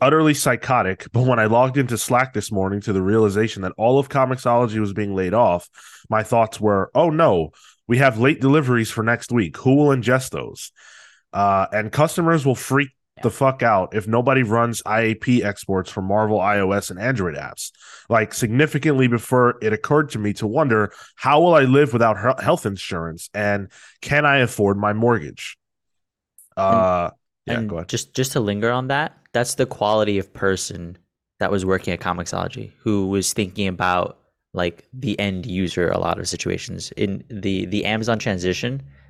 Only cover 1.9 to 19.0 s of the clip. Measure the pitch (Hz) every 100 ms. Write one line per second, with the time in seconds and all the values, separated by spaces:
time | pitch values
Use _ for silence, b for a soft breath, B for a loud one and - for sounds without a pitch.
1.9 | 117 - 123 131 107 - 104 95 101 107
2.9 | 95 92 110 107 98 110 107 92 - 113
3.9 | 135 131 143 131 127 127 120 120 110 104
4.9 | 98 104 95 92 104 113 87 - B B
5.9 | B - 107 107 120 110 - 107 101 95
6.9 | - 165 156 160 92 78 b b b -
7.9 | 120 139 110 127 156 135 151 131 123 110
8.9 | - 113 117 - 120 95 - 131 139 147
9.9 | 135 113 131 131 73 62 - - B B
10.9 | B B B _ 98 101 98 95 104 107
11.9 | - 160 - 165 165 135 123 - 135 139
12.9 | _ _ - 120 - 135 135 120 101 90
13.9 | 104 101 117 123 131 117 113 117 113 -
14.9 | 110 113 113 - 123 104 98 - 95 92
15.9 | - 95 104 107 107 95 104 95 101 -
16.9 | 92 117 127 90 71 73 - - B B
17.9 | B - 117 110 - 117 120 156 147 151
18.9 | 135